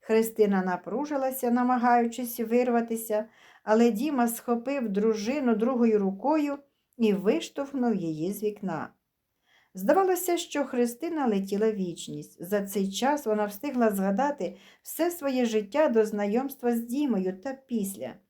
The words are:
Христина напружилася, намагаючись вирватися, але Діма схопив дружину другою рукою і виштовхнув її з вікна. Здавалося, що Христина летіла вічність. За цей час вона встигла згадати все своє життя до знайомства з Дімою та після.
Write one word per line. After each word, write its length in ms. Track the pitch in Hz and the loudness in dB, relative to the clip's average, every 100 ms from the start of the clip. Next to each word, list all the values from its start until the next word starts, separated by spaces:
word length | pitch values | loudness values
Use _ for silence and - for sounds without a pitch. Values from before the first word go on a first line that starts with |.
Христина 600 | - 220 220 - 208 196 | 2 2 2 2 4 4
напружилася, 880 | 185 180 - 214 294 285 262 262 247 | 0 -4 -4 -6 -2 -2 -2 -2 0
намагаючись 880 | 240 247 254 247 240 233 233 240 - | 0 2 2 4 4 4 -2 -8 -6
вирватися, 840 | 226 240 247 233 233 226 - 214 220 _ - - | 0 2 2 0 0 -4 -2 -4 -4 _ -20 -18
але 280 | - 220 240 | 0 4 4
Діма 380 | 208 294 277 240 | 4 -2 0 0
схопив 600 | 233 - 240 247 277 226 | -2 -2 -2 -2 -4 -2
дружину 680 | 196 220 214 202 285 247 | 0 2 0 -2 -2 0
другою 440 | 220 233 262 233 214 | 2 2 2 4 4
рукою 600 | 196 196 262 311 285 277 _ _ _ - | 2 -2 0 2 0 -4 _ _ _ 0
і 140 | 226 | 2
виштовхнув 840 | 190 180 302 - - 277 277 240 | 2 2 0 -2 -8 -6 -2 0
її 380 | 196 165 156 170 | 0 -2 -4 -4
з 100 | 202 | -2
вікна. 460 | 214 208 185 156 - _ _ _ _ _ _ _ _ | -6 -4 -6 -6 -8 _ _ _ _ _ _ _ _
Здавалося, 640 | 190 196 330 381 359 359 339 | -8 2 4 4 2 0 -2
що 280 | - 294 | -2 -4
Христина 640 | 277 254 240 240 339 320 262 | -2 0 0 0 -6 -2 0
летіла 460 | 202 196 202 220 | 0 0 0 0
вічність. 720 | 208 180 170 - 147 147 _ | 0 -4 -6 -10 -12 -12 _
За 200 | 175 202 | -4 -2
цей 300 | 196 214 196 | -2 -2 -2
час 340 | - 247 285 220 | 0 0 0 0
вона 180 | 214 | -2
встигла 460 | 208 202 294 247 226 | -2 -4 -6 2 2
згадати 680 | 196 190 202 277 285 175 - - _ | 2 0 0 0 -2 -8 -10 -20 _
все 280 | - - 339 | -16 -2 -2
своє 340 | 339 277 254 | -2 -2 0
життя 440 | 240 220 202 285 311 | 2 0 -2 0 2
до 160 | 226 | 4
знайомства 720 | 214 214 208 220 269 - 240 233 | 2 0 0 0 -2 -4 -2 -2
з 40 | |
Дімою 600 | 233 254 294 208 185 190 | -2 -2 0 0 -2 -4
та 120 | 277 | -8
після. 640 | 269 _ 233 196 - 127 - | -10 _ -4 -4 -6 -12 -12